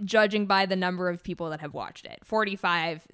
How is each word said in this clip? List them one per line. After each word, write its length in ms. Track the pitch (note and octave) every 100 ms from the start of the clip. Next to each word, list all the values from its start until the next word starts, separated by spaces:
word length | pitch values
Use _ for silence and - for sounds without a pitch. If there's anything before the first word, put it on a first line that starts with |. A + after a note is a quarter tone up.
judging 400 | G3 A3 G#3 G#3
by 220 | G3+ F#3+ F#3+
the 100 | F#3
number 320 | F3+ F3+ F3+
of 140 | F3
people 260 | - F3 D#3+
that 100 | D3+
have 120 | D3+
watched 320 | D3 F#2 -
it. 140 | - -
Forty-five 840 | - A3 G#3 G3 F3+ E3+ E3 D#3+ -